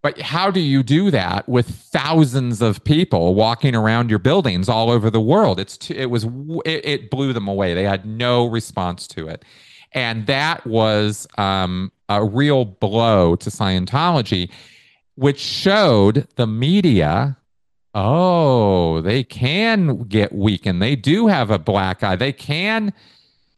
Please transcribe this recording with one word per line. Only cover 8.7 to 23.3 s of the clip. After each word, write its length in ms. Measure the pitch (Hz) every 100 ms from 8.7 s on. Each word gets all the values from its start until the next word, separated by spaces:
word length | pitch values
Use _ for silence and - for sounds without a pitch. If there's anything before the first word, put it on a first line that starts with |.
| - 90 85 -
to 200 | - 78
it. 160 | 82 _ - - - -
And 340 | 143 120 113 104
that 400 | 139 156 170 123
was, 640 | 113 110 107 107 104 - -
um, 540 | 98 95 92 90 95 _ -
a 120 | 104
real 440 | 107 110 147 139 113
blow 680 | 92 104 110 117 104 85 85
to 120 | -
Scientology, 1000 | - 98 92 90 135 170 160 104 98 87 - - - _ _ _
which 240 | - 135 139
showed 880 | - - 190 202 190 110 98 113 -
the 120 | - 113
media, 880 | 110 135 196 185 104 76 87 135 131 _ _ _ _ _
oh, 1080 | 104 98 156 185 175 151 127 104 92 85 80
they 240 | 82 123
can 800 | 123 - 123 170 226 220 165 120
get 320 | 113 107 117
weakened. 480 | - 107 95 98 90
They 140 | 107 139
do 320 | 101 185 226
have 220 | 170 110
a 80 | 85
black 440 | 78 101 95 90
eye. 140 | 104 92
They 160 | 135
can, 600 | - - 151 196 220 208 - _ _ _